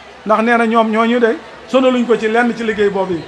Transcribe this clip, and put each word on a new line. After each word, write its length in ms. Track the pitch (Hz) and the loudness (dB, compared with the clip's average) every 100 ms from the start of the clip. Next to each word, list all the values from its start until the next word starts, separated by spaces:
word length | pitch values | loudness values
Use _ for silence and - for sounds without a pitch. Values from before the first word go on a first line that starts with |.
| - - 202 | -20 -14 -2
ndax 140 | 214 | 0
nee 140 | 226 233 | 2 2
na 80 | 233 | 2
ñoom 240 | 233 220 | 0 0
ñooñu 280 | 220 233 240 | 0 0 2
de 160 | 226 320 - - - | 0 -2 -10 -20 -2
sonaluñ 360 | 262 254 247 233 | 0 2 2 0
ko 100 | 214 | 0
ci 100 | 220 | 2
lenn 260 | 226 240 220 | 0 0 -2
ci 80 | |
liggéey 260 | 226 208 202 | -4 0 0
boobu 240 | 190 185 | 0 -4
yi. 100 | 165 | -4